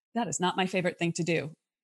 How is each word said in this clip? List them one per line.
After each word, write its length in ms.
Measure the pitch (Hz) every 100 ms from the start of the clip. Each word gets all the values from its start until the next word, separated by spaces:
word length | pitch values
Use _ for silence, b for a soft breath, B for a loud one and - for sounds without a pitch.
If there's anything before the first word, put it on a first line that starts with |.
| _ 226
"That 120 | 196
is 120 | 156
not 180 | 180 190
my 80 | 185
favorite 320 | 190 175 -
thing 160 | 170
to 100 | 165
do." 280 | 165 156 143 - _ _